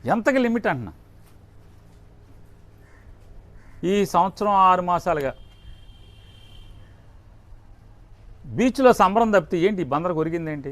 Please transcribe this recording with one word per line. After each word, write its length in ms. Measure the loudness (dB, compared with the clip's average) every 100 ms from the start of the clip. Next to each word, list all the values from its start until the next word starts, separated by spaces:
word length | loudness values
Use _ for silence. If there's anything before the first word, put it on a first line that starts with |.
| -2
ఎంతకి 260 | -2 0 0
లిమిట్ 220 | 0 0 -2
అంటున్నా. 220 | -4 -8 -14 -20 -20 -20 -20 -20 -20 -20 -20 -20 -20 -20 -20 -20 -20 -20 -20 -20 -20 -20 -20 -20 -20 -20 -20 -20 -20 -20 -8 -2
ఈ 20 | 0 0
సంవత్సరం 400 | 0 0 -2 0 4 4
ఆరు 140 | 4 0
మాసాలుగా 440 | -2 -2 -2 -4 -8 -20 -20 -20 -20 -20 -20 -20 -20 -20 -20 -20 -20 -20 -20 -20 -20 -20 -20 -20 -20 -20 -20 -20 -20 -20 -20 -20 -20 -20 -20 -10 0
బీచ్లో 340 | 0 4 4 6
సంబరం 280 | 4 4 2
తప్పితే 220 | 2 0 0 0
ఏంటి 140 | 0
ఈ 20 | -4
బందరకు 260 | -2 -2 -2
ఒరిగిందేంటి? 480 | -4 -4 -8 -10 -12